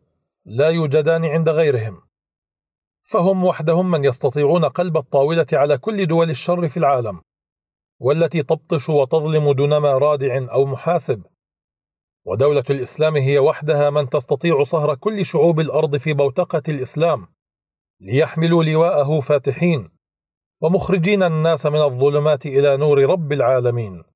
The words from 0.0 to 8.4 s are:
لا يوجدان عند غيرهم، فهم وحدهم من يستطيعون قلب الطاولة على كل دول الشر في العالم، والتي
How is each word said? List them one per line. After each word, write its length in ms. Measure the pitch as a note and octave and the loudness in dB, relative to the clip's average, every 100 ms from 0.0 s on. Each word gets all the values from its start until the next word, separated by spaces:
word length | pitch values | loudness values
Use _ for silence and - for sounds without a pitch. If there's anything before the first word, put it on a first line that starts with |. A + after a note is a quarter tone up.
| _ _ _ _ - | _ _ _ _ -12
لا 240 | A2 D#3 | 0 0
يوجدان 560 | E3 D#3 D3+ D3 E3 E3 | 2 0 0 2 0 0
عند 240 | D#3+ D#3+ | 0 0
غيرهم، 520 | D#3 D#3 B2 G#2+ F2+ _ _ _ _ _ _ _ _ _ _ | 2 2 0 -4 -12 _ _ _ _ _ _ _ _ _ _
فهم 420 | - G#3+ F3 F#3+ F3+ | -6 0 0 2 0
وحدهم 460 | - D#3+ E3 F#3 | 0 0 0 0
من 120 | E3 | 0
يستطيعون 640 | C#3 B2 C#3 D3 D3 F3 D3 | 0 0 -2 0 0 2 0
قلب 320 | C#3+ F3+ D#3 | -2 -2 -2
الطاولة 500 | - C#3+ C#3+ E3 D3 | 0 0 2 0 0
على 240 | D3+ D3 C3 | 0 2 0
كل 280 | - G#3 F3+ | -2 -2 0
دول 240 | E3 E3 | 0 0
الشر 380 | C#3 - F3 E3+ | -2 -2 -2 -2
في 100 | F3 | 0
العالم، 440 | C#3+ C3+ A2+ F2 _ _ _ _ _ _ _ _ | 0 0 -2 -10 _ _ _ _ _ _ _ _
والتي 420 | B2 D#3+ E3 E3 | -2 0 0 -2